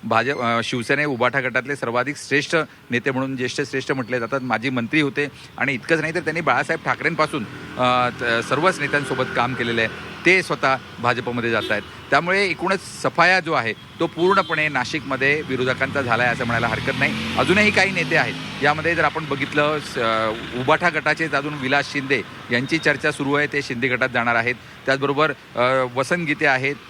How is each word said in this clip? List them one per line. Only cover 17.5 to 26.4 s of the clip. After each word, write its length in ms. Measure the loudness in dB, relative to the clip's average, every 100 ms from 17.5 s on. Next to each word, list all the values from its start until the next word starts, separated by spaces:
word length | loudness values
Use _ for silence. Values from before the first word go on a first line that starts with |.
| 4 4
काही 200 | 4 2
नेते 240 | 0 0 2
आहेत 480 | 0 -2 -10 0
यामध्ये 320 | 0 2 0 2
जर 80 |
आपण 220 | 0 0 -4
बघितलं, 540 | -4 -2 0 2 0
स-, 180 | -4 -2
अ, 320 | 0 2 0 -2 -6 -4
उबाठा 300 | 2 2 2
गटाचेच 440 | 0 0 0 0
अजून 200 | 0 -2
विलास 400 | -4 0 0 0
शिंदे 280 | -4 0 -2 -2 -12 -2
यांची 260 | -2 0 0
चर्चा 340 | 2 2 0
सुरू 220 | -2 0
आहे, 140 | 0 0
ते 140 | -2
शिंदे 260 | -4 -2 -2
गटात 220 | 0 0
जाणार 260 | 0 2 2
आहेत. 200 | 0 -4 -10 -10 -2
त्याचबरोबर, 460 | 0 0 2 0 0 -8 0
अ, 40 | 2 2 0 -2
वसंत 300 | -2 -2 -2
गीते 200 | 0